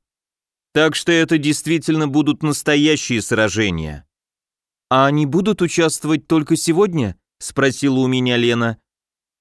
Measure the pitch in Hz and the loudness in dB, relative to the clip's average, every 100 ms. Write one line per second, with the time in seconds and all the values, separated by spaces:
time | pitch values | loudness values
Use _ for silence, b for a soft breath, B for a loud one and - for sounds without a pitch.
0 | _ _ _ _ _ _ _ - 156 - | _ _ _ _ _ _ _ 0 0 0
1 | - 165 160 165 147 143 - 160 - 156 | 0 0 2 0 0 -4 -2 -2 -2 -2
2 | 151 139 147 147 156 143 - 147 147 151 | 0 0 0 0 -2 -2 0 2 2 0
3 | - 120 - 110 107 95 104 85 78 73 | -2 -4 -2 0 0 0 -2 -2 -6 -12
4 | - _ _ _ _ _ _ _ - 131 | -18 _ _ _ _ _ _ _ -2 2
5 | 139 147 151 156 196 208 170 - 160 - | 2 2 0 0 0 0 0 0 0 0
6 | 151 156 - 160 147 160 - 165 208 165 | -2 -2 0 0 0 0 0 2 2 0
7 | 107 87 _ _ - - 135 123 143 131 | -4 -6 _ _ -10 0 0 0 0 2
8 | 131 127 123 123 120 117 117 110 _ _ | 2 0 0 2 2 2 -2 -4 _ _
9 | _ _ _ _ | _ _ _ _